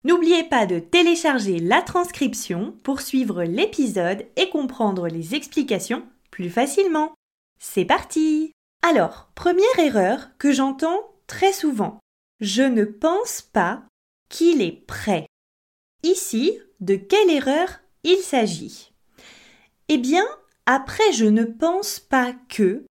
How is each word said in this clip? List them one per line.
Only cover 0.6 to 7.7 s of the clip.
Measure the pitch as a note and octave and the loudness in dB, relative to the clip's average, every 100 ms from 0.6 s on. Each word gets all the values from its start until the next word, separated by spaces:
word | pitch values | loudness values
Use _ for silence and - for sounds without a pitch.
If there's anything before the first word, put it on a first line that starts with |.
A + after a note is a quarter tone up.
| G3+ | 0
de | F3 | -2
télécharger | E3+ F4 E4+ E4+ D#4 C4 G3 E3+ | 0 2 4 2 0 0 -2 -2
la | E3+ C#4 | 2 0
transcription | - F4+ F4 - C4 - - F3 B3 - | 2 -4 -4 -2 -4 -4 -8 -6 -6 -8
pour | - C4+ | -6 -6
suivre | - C4 A#3 F3+ | -2 -2 -2 -2
l'épisode | E3+ G3 G#4+ - B3+ G3 F3 G3+ - - | -2 -2 -2 0 -2 0 -2 -2 -6 -2
et | F#4+ | -2
comprendre | D#4 C4 - G#3+ F#3 E3+ | -2 -6 -2 -2 -2 -4
les | E3 D#3+ D4 | -6 -6 -8
explications | - - A#3+ G3 - A#3+ - _ _ | -4 -4 -2 -4 -4 -8 -8 _ _
plus | - F3 | -10 -6
facilement. | A3+ C#4 G4 G4 D#4 D#4 - _ _ _ _ | -2 0 0 0 0 -2 -6 _ _ _ _
C'est | - | -6